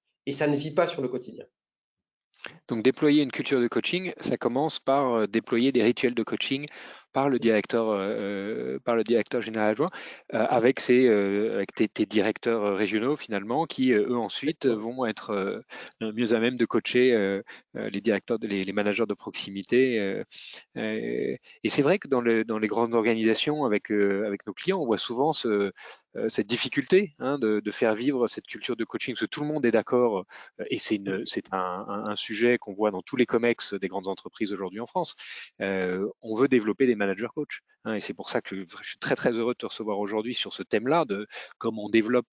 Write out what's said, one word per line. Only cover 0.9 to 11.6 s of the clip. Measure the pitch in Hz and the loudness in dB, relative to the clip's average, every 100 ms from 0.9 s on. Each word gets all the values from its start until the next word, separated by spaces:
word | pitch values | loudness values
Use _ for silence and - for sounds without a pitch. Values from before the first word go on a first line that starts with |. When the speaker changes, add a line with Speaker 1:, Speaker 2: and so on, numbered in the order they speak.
| - | 0
Speaker 1:
le | 127 | -6
quotidien. | 123 - - - _ _ _ _ _ _ _ _ _ - - - | -6 -10 -18 -20 _ _ _ _ _ _ _ _ _ -18 -14 -6
Speaker 2:
Donc, | 117 | 2
déployer | 127 - 151 147 | 2 4 4 4
une | 139 | 4
culture | - 127 135 | -2 0 2
de | 120 | 2
coaching, | 120 - 180 185 - | 0 -2 -2 -4 -8
ça | - 120 | -4 -2
commence | 120 123 156 - | 0 0 -2 -2
par, | - 139 131 | 0 2 2
euh, | 117 101 | 2 2
déployer | 113 - 117 131 | 0 0 2 4
des | 127 | 4
rituels | 110 120 123 | 4 4 0
de | 120 | 0
coaching | 110 110 - 135 147 - - - _ | -2 -2 -4 -4 -6 -14 -18 -20 _
par | 135 139 | 0 2
le | 123 | 4
directeur, | 113 107 - 117 113 | 4 4 2 0 2
euh, | 101 98 | 0 0
euh, | 113 101 101 101 123 127 135 | -2 -4 -4 -6 -6 -6 -6
par | - | 0
le | 117 | 2
directeur | 107 117 - 127 | 4 2 2 -2
général | 110 110 107 | -2 0 2
adjoint, | 110 170 - - - - | 2 0 -4 -16 -18 -4
euh, | 113 110 | 0 2
avec | 127 120 - | 4 4 4
ses, | - 123 127 | 4 6 8
euh, | 104 98 101 110 | 6 4 2 0
avec | 101 | -2